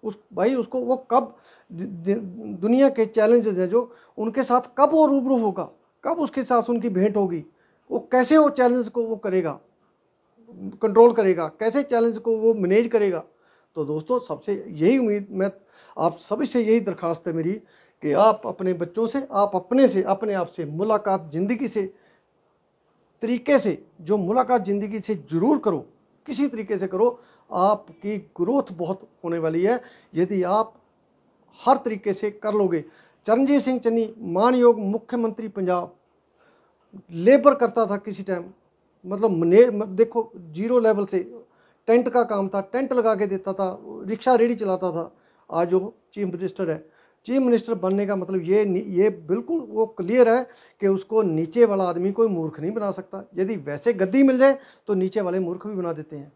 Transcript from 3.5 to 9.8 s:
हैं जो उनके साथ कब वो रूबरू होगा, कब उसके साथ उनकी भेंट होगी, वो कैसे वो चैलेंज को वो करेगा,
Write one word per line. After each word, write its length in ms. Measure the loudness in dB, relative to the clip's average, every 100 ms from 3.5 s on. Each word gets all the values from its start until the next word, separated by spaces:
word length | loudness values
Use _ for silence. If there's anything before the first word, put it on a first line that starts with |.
| -2
हैं 100 | 0
जो 260 | 0 -2 -10 _ -8
उनके 240 | -6 -4
साथ 180 | 0 0 0 2
कब 120 | 4
वो 140 | 6 4
रूबरू 320 | 4 2 0
होगा, 300 | 0 -4 -8 _ _ _
कब 140 | -6 -2
उसके 240 | -4 -4
साथ 280 | 0 0 0
उनकी 180 | -2 -2
भेंट 280 | 0 0 0
होगी, 280 | -2 -4 -10 _ _ _ _
वो 180 | -8 0
कैसे 260 | 0 4 6
वो 120 | 4
चैलेंज 380 | 4 2 2 -2
को 140 | -6
वो 140 | -6 -4
करेगा, 440 | -2 -2 -2 -6 _ _